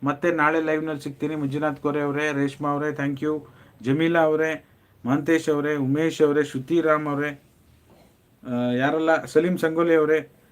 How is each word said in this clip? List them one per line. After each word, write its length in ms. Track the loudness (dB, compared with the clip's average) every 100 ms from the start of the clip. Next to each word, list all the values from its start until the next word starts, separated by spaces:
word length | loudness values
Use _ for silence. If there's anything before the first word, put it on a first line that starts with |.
ಮತ್ತೆ 280 | -4 -2 0
ನಾಳೆ 280 | 2 2 2
ಲೈವ್ನಲ್ಲಿ 420 | 0 -2 -4 -8
ಸಿಗ್ತೀನಿ. 340 | -10 -6 -6 -4
ಮಂಜುನಾಥ್ 440 | -4 -2 -4 -4
ಕೋರೆ 200 | -4 -2
ಅವರೇ, 320 | -2 -2 -2
ರೇಷ್ಮಾ 360 | -2 -4 -4 -4
ಅವರೇ, 200 | -4 -4
thank 340 | -4 -4 -4
you. 180 | -4 -4 -8 -20 -20 -8
ಜಮೀಲಾ 380 | -2 0 2 2
ಅವರೇ, 440 | 2 2 0 -4 _ _ _ _ -2
ಮಹಂತೇಶ್ 420 | -2 2 0 2
ಅವರೇ, 280 | 0 0 -2
ಉಮೇಶ್ 460 | 0 0 0 2
ಅವರೇ, 220 | 2 4
ಶ್ರುತಿರಾಮ್ 600 | 0 -4 -2 0 2 2 0
ಅವರೇ, 360 | -4 -4 -8 _ _ _ _ _ -20 _ _ _ _ -6
ಆ, 260 | -4 -2
ಯಾರೆಲ್ಲ, 520 | 0 0 0 2 2
ಸಲೀಂ 320 | 2 2 2 0
ಸಂಗೊಳ್ಳಿ 380 | 0 2 4
ಅವರೇ, 360 | 4 4 0 -2 _ _